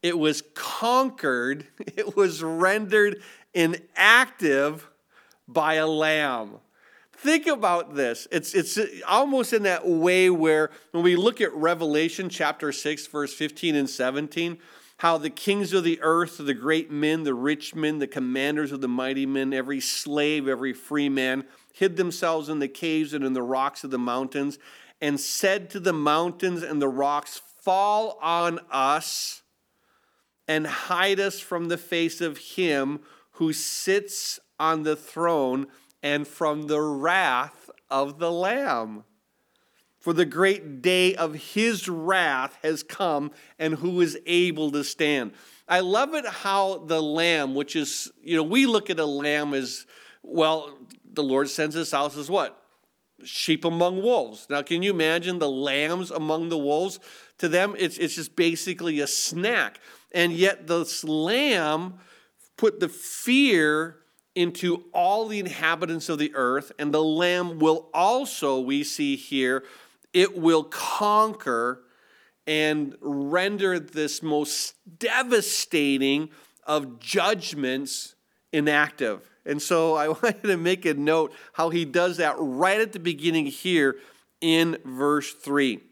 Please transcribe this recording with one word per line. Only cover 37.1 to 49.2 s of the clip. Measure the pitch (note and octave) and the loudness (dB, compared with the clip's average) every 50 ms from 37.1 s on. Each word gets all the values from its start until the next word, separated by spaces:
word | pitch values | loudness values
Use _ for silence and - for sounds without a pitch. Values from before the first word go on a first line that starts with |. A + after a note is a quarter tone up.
| F3 F#3+ F#3 D3+ B2+ B2 C3 D#3 - - - - - _ _ _ | 2 4 2 2 2 0 -2 -4 -8 -20 -20 -20 -20 _ _ _
of | C3+ C3+ C#3 C#3 C#3+ D3 | -2 -2 -2 -2 -4 -4
the | E3+ E3+ | -4 -2
Lamb. | E3+ E3+ F3+ F#3+ A3+ C4+ C#4 A#3+ C#3+ A#2+ A2+ A2 A2 G#2+ G#2+ _ _ _ _ _ _ _ _ _ _ _ _ _ _ _ _ _ _ _ | -2 0 -2 -2 -2 -2 -2 -2 -2 -2 -4 -6 -10 -14 -18 _ _ _ _ _ _ _ _ _ _ _ _ _ _ _ _ _ _ _
For | _ E3+ E3+ | _ -2 2
the | D#3+ F3+ | 2 2
great | D3+ B2+ D#3 F#3 F#3+ G3+ G3+ D#3+ D#3 C#3 C3 | 0 2 2 2 2 2 0 -4 -12 -14 -2
day | B2 F3+ F#3 F#3 F3+ F#3 F#3+ | 0 2 4 6 4 4 4
of | - E3 D#3+ D3+ | 2 -2 -4 -4
his | D#3 - - - G#3 A3 A#3 A#3 F#3+ - - | -8 -14 -6 -2 0 2 2 0 -2 -4 -6
wrath | F3 E3 D#3+ E3+ F#3+ F#3+ F3 D#3 C#3 C3 C3 C#3 - - - | -6 -4 0 2 2 2 4 2 2 0 -2 -4 -6 -4 -2
has | D#3 D#3+ D3 | -2 -2 -2
come, | - _ - - G3 F3 D#3 C#3+ C#3+ D3 D3 - - - _ _ | -6 _ -6 -4 -2 0 0 0 -2 -4 -10 -14 -20 -20 _ _
and | D#3+ D#3+ D#3 | -2 -2 -2
who | D3 C#3 F3+ F3+ F3+ | -2 -2 -2 2 2
is | F3 D#3+ D3 - - | 2 2 0 -8 -4
able | D#3+ F3 F3 F3+ F3+ D#3+ D3+ D#3 D3+ | 0 2 2 4 2 0 -2 -2 -2
to | C#3 D3 C#3+ | 0 -2 -4
stand?" | C#3+ - - D#3+ D3 D3 C3+ A#2+ G#2 - - - - - - _ - | -4 -2 0 0 2 2 2 0 -4 -8 -16 -20 -20 -20 -20 _ 0
I | F3 F3+ | 2 2
love | F#3+ F3+ G3 A3 C4 C#4 D#4+ | 2 2 2 2 2 2 -2
it | D#4 C4 | -4 -4
how | A3 F#3+ - - G3 G3 G3 G3 F#3+ F#3+ E3+ | -6 -10 -6 -4 0 2 2 2 0 -2 -6
the | E3 D#3 E3 D#3+ D#3+ | -4 -2 -2 0 0
lamb, | D#3+ D3+ E3 E3 E3+ E3+ D#3 C#3+ C3+ C3 | 0 0 2 2 4 4 2 0 0 -2
which | C#3 C#3+ C#3+ - | -4 -4 -2 -2
is, | D#3+ D3 C3+ - - - - - _ - | -4 -4 -2 -4 -8 -8 -10 -14 _ -6
you | D3+ E3+ | -2 0
know, | D#3+ D#3 | 0 0
we | D3+ F#3+ B3+ C4+ | 2 4 4 4
look | B3+ A3+ G#3 G3+ - | 4 4 2 0 0
at | F#3 E3 | -2 -2
a | D#3+ | -2
lamb | D3+ C#3+ C#3+ | -2 -2 -2